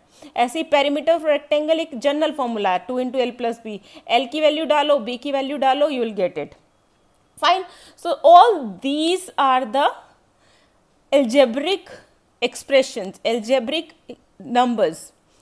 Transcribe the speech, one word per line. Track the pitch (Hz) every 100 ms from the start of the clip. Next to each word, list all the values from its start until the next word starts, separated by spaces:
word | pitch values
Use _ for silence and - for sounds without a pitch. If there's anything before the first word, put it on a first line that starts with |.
| _ _ 294 -
ऐसे | 247 320
ही |
perimeter | 320 294 285 285 302 330
of |
rectangle | 311 294 294 294 302 320
एक | 320 254
जनरल | 285 285 311
फॉर्मूला | 285 247 220 202
है, | 180
टू | 180 254
into | 254 262
L | 247
plus | 240 233 233 220
B, | 202 - - -
L | 233 269
की | 294
वैल्यू | 302 302
डालो, | 311 294 294 285
B | 220 247
की | 285
वैल्यू | 277 269 285
डालो, | 262 269 294
you | 262
will | 226 208
get | 180
it। | - 147 - _ _ _ _ _ _ _ -
Fine। | 302 370 370 - - _ 339
So, | 285 294
all | 349 466 370 233 185 269
these | 294 320 359 - -
are | 247 254 262
the | 254 311 - - _ _ _ _ _ _ _ _ _ _
algebraic | 277 254 262 262 233 302 392 - - _ _ _ _
expressions, | 240 - - 269 262 240 190 - 226
algebraic | 233 214 262 233 311 330 - _ - _ _ 202
numbers। | 247 254 226 180 165 - _ _ _